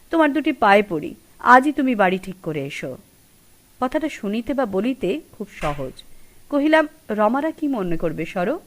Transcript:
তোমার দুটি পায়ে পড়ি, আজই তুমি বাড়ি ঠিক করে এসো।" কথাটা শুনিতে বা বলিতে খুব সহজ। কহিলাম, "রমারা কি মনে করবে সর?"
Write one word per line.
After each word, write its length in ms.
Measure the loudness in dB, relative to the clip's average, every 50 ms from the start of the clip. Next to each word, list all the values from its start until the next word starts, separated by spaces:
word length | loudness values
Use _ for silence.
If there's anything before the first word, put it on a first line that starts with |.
| _ -2
তোমার 220 | 2 2 2 2 2
দুটি 180 | 0 -2 -2
পায়ে 320 | 0 2 4 6 6 6 4
পড়ি, 320 | 2 -4 -6 -6 -8 -12 -16 _ _ _ -2
আজই 320 | 4 6 6 8 6 4
তুমি 240 | 0 0 0 0 2
বাড়ি 240 | 2 2 2 2 -2 -6
ঠিক 120 | -10 -14 -10 -8
করে 220 | -6 -6 -6 -6
এসো।" 320 | -8 -10 -10 -10 -12 -12 -14 -18 _ _ _ _ _ _ _ _ _ _ _ _ _ _ -6
কথাটা 280 | -6 -2 -2 -2 -4 -4
শুনিতে 440 | -6 -6 -6 -6 -6 -4 -4 -4 -2
বা 120 | -2 -2
বলিতে 560 | -2 -2 -2 -2 -2 -4 -2 -4 -4 -4 -4 -8 _
খুব 160 | -14 -14 -14 -14
সহজ। 520 | -10 -6 -6 -6 -4 -4 -8 -10 -12 -16 -20 -20 -20 -20 -20 -20 _ -20 -10 -4
কহিলাম, 380 | -2 0 2 4 4 4 2 0 -6 _ _ -6
"রমারা 420 | -2 0 0 2 2 0 -2 -4
কি 160 | -4 -4 -4
মনে 300 | -4 -2 -2 -2 -2 -2
করবে 280 | -2 -2 -4 -4 -4 -8
সর?" 320 | -6 -4 -4 -2 -2 -4 -6 -10